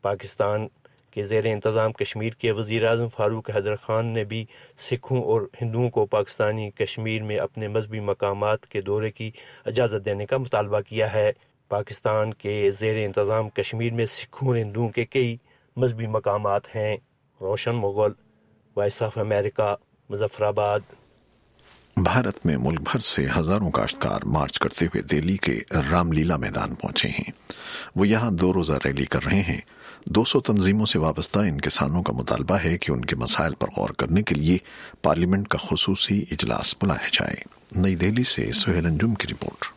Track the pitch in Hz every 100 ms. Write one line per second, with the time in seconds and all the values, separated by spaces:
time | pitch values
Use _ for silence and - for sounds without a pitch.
0 | 98 101 95 - 101 104 107 _ - _
1 | _ - 101 110 107 107 110 110 110 110
2 | 120 110 110 113 117 107 110 113 113 117
3 | 117 - 107 113 113 107 101 107 - 113
4 | 117 113 104 113 110 - - _ - 127
5 | - 131 95 110 98 - 120 113 123 117
6 | 104 107 101 - 107 107 107 - 104 -
7 | 110 110 107 104 - - 107 110 104 110
8 | 104 98 104 98 104 107 - 104 98 104
9 | 110 - 110 - - - - 117 117 104
10 | 101 101 104 135 123 110 104 104 98 110
11 | 107 107 107 104 _ _ _ 101 107 -
12 | 113 107 107 107 101 104 101 98 110 110
13 | 104 95 101 110 107 - 98 113 117 117
14 | 113 - - - 135 120 107 101 117 104
15 | 117 - 123 117 _ _ _ - 127 113
16 | 113 110 104 101 104 101 - 110 107 107
17 | _ _ _ _ 95 104 - 120 101 101
18 | 107 101 _ _ _ _ _ - 101 -
19 | 110 113 107 104 104 - 107 101 _ _
20 | _ 101 104 - 104 104 104 104 101 -
21 | _ _ _ _ _ _ - - _ -
22 | 90 120 117 - - 73 62 82 76 -
23 | - - 67 85 80 98 92 - 53 -
24 | - - - 76 69 - 76 - 85 -
25 | - 76 80 98 - 58 - 87 69 82
26 | 85 80 80 80 65 - - - - -
27 | - - - - - - - - - -
28 | 101 110 117 90 90 92 78 71 69 69
29 | 69 71 65 95 90 - - - - -
30 | - 85 117 139 - 107 92 104 107 90
31 | 80 78 87 104 101 73 73 - 71 82
32 | - 64 62 - - 95 85 87 - 65
33 | 60 65 - - 80 71 - - 50 -
34 | - 90 104 76 78 92 - - - -
35 | 80 76 87 98 101 139 - - - 95
36 | - 101 - 76 - 57 - - 101 76
37 | - - 50 - - - - - 95 90
38 | 90 113 123 - - 120 - 87 85 78
39 | 113 107 - - - - -